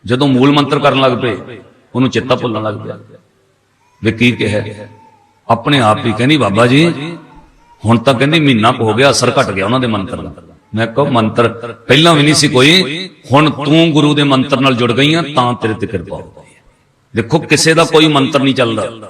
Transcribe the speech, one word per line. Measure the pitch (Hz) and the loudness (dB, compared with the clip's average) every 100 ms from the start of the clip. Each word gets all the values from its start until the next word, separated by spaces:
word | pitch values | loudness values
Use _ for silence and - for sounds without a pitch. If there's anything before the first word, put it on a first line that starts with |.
| 95 | -2
ਜਦੋਂ | 127 143 | 0 2
ਮੂਲ | 127 139 | 4 4
ਮੰਤਰ | 147 139 147 | 2 0 0
ਕਰਨ | 143 131 | 0 2
ਲੱਗ | 131 | 0
ਪਏ, | 120 123 95 - 98 - _ _ 120 | 0 -4 -6 -10 -20 -20 _ _ -2
ਉਹਨੂੰ | 127 | 0
ਚੇਤਾ | 113 131 127 | 0 -2 -2
ਭੁੱਲਣ | 127 107 | -2 -6
ਲੱਗ | 107 107 | -6 -8
ਪਿਆ | 107 - - - _ _ _ _ _ _ _ _ | -12 -16 -20 -20 _ _ _ _ _ _ _ _
ਵੀ | 110 | -4
ਕੀ | 110 123 | 0 0
ਕਿਹਾ। | 110 107 104 101 107 101 - - _ _ _ - | 0 -2 -4 -6 -14 -18 -20 -20 _ _ _ -4
ਆਪਣੇ | 117 151 143 | -2 0 0
ਆਪ | 110 101 117 | 2 0 -2
ਹੀ | 107 | -2
ਕਹਿੰਦੀ, | 127 151 | 0 2
"ਬਾਬਾ | 104 98 120 | 0 2 2
ਜੀ, | 139 170 135 156 170 - - - _ _ _ 107 | 4 2 -2 -10 -14 -20 -20 -20 _ _ _ 0
ਹੁਣ | 117 | 2
ਤਾਂ," | 139 | 2
ਕਹਿੰਦੀ, | 120 139 165 | 0 0 2
"ਮਹੀਨਾ | 143 117 110 | 2 2 0
ਕੁ | 123 | 0
ਹੋ | 110 | -2
ਗਿਆ, | 107 139 | 2 2
ਅਸਰ | 127 123 135 | 2 0 0
ਘਟ | 110 | -2
ਗਿਆ | 95 104 | -2 -2
ਉਹਨਾਂ | 127 | -2
ਦੇ | 123 | -2
ਮੰਤਰ | 107 92 90 | -4 -6 -10
ਦਾ।" | 80 71 - - _ 107 | -12 -16 -20 -20 _ -6
ਮੈਂ | 113 | -4
ਕਿਹਾ, | 135 147 | -2 0
"ਮੰਤਰ | 123 110 113 117 - - - - | 0 0 0 -2 -2 -14 -16 0
ਪਹਿਲਾਂ | 135 170 156 | 2 4 4
ਵੀ | |
ਨਹੀਂ | 147 | 2
ਸੀ | 151 147 | 2 2
ਕੋਈ, | 123 139 185 151 160 190 - - | 4 4 2 0 -6 -12 -16 0
ਹੁਣ | 135 151 | 2 2
ਤੂੰ | 120 139 160 165 | -2 0 2 4
ਗੁਰੂ | 151 147 | 2 2
ਦੇ | 147 | 2
ਮੰਤਰ | 143 131 127 131 | 2 0 0 0
ਨਾਲ | 135 120 | 0 0
ਜੁੜ | 120 | 0
ਗਈ | 117 147 | 0 0
ਆ, | 165 | 0
ਤਾਂ | 143 147 123 | -2 -2 -2
ਤੇਰੇ | 117 113 | -2 -6
ਤੇ | 98 98 | -6 -6
ਕਿਰਪਾ | 92 80 - | -8 -8 -14
ਹੋ | - - | -14 -20
ਗਈ | - _ | -20 _
ਹੈ।" | _ _ _ _ _ 110 | _ _ _ _ _ -6
ਦੇਖੋ, | 104 160 | -2 -2
ਕਿਸੇ | - 147 160 | 0 0 2
ਦਾ | 160 | 2
ਕੋਈ | 165 156 156 | 4 4 4
ਮੰਤਰ | 143 131 135 | 2 0 0
ਨਹੀਂ | 135 131 | 0 0
ਚੱਲਦਾ | 117 110 - 113 | -2 -2 -6 -10